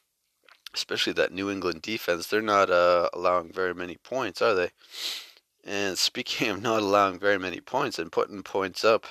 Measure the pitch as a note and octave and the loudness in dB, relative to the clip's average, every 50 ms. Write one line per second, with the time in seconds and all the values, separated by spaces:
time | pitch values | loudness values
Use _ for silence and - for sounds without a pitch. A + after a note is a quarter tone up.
0 | _ _ _ _ _ _ _ _ _ _ - _ - - - - - - G2+ - | _ _ _ _ _ _ _ _ _ _ -20 _ -18 -10 -8 -8 -6 -4 -2 -2
1 | - G#2+ F2 E2 D2+ - - F#2 G2 G2+ G2+ G2 F#2 F2+ E2+ E2 - - F2+ F2+ | -2 0 2 2 0 0 0 -4 -4 -4 -4 -2 -2 -4 -4 -4 -6 -8 -8 -4
2 | - - F2 E2+ E2+ - G#2 G#2+ A2 A2 G#2 G2 F#2+ F#2 F2+ F2 F2 F2 F2 F2 | -2 -2 -2 -2 -2 -2 -2 0 2 4 4 6 6 6 6 6 6 6 6 4
3 | E2+ - - F2 F2+ F2+ F2+ F2 E2+ E2+ - - F#2 F2+ F2 F2 F2+ F2+ D#2+ - | 4 0 0 0 0 0 2 0 -2 -4 -6 -4 -4 -4 -4 -6 -8 -10 -12 -12
4 | - - A#2+ C3 B2+ G2 E2+ - - A#2 G#2 F#2 F2 E2+ - _ _ - - - | -12 -8 -6 -6 -6 -6 -4 0 0 2 2 2 0 -2 -4 _ _ -18 -14 -10
5 | - - - - - - - _ _ _ _ _ - - G2+ G2+ G2+ G2 F2 - | -10 -8 -10 -10 -14 -18 -20 _ _ _ _ _ -12 -6 -4 -2 -2 -2 -2 -2
6 | - - - B2 B2 - - - C#3 A2+ G2 F#2 G#2+ A#2+ A2+ A2 G#2 F#2+ G2+ G2+ | -2 -2 -2 -4 -6 -4 -4 -2 -2 -2 -2 -2 -2 0 0 0 2 4 4 4
7 | G2+ F#2+ F2+ E2+ G2 G2+ G2+ F#2+ F#2 F2+ E2+ - - - - C3 D3 A#2+ - - | 4 4 2 0 0 2 2 2 0 -4 -8 -8 -8 -6 -4 -2 -2 -2 -4 -6
8 | E2 E2+ - A#2 A#2 - - G2 F#2 - - G2+ F#2+ F#2+ F2+ - - G#2+ A2+ G#2 | -6 -4 -2 -2 -2 -2 -4 -12 -10 -6 -4 -2 -2 -2 -2 0 4 4 4 4
9 | - - | 0 -4